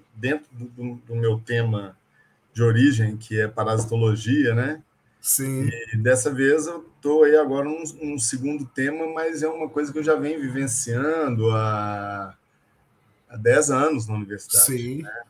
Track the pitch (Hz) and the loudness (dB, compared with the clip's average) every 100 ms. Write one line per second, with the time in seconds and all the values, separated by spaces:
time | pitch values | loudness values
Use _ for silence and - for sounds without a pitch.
0 | _ 110 117 151 - 120 120 120 123 120 | _ -6 -4 -4 -6 -16 -16 -10 -10 -10
1 | - 117 117 110 113 117 117 104 98 - | -8 -2 0 0 -2 0 0 -2 -4 -14
2 | _ _ _ _ _ 113 117 113 143 113 | _ _ _ _ _ 0 4 6 6 4
3 | 107 113 - 107 107 110 107 110 110 113 | 0 -2 -4 -2 -2 -2 0 0 0 2
4 | 113 104 107 147 127 113 131 160 - _ | 2 2 0 2 2 2 0 -4 -12 _
5 | _ _ - - 135 131 135 - - 113 | _ _ -2 -2 -2 -2 -2 -4 -4 0
6 | 120 127 147 131 135 156 151 165 - _ | 2 2 2 2 2 2 0 -8 -14 _
7 | 143 156 147 151 139 139 143 160 160 - | 2 6 8 8 4 0 -2 -6 -10 -10
8 | 151 143 - 131 135 147 127 - 139 156 | -8 -4 -4 -4 -4 -6 -8 -4 -4 -4
9 | 160 160 165 156 156 160 151 147 147 151 | -6 -4 -4 -2 -4 -4 -6 -4 -4 -2
10 | 156 151 147 160 135 131 135 - 120 120 | 0 2 0 -4 -6 -4 -4 -4 -4 -2
11 | 147 165 143 113 110 110 110 104 104 104 | -2 0 -2 0 2 2 0 -2 -4 -6
12 | 101 101 98 95 _ _ _ _ _ _ | -6 -8 -10 -14 _ _ _ _ _ _
13 | _ _ _ 113 117 135 143 131 151 143 | _ _ _ 0 4 4 4 2 0 0
14 | 110 107 98 101 - - - 123 120 143 | -4 -6 -6 -10 -2 2 2 0 -6 -8
15 | 139 117 - | -10 -16 -18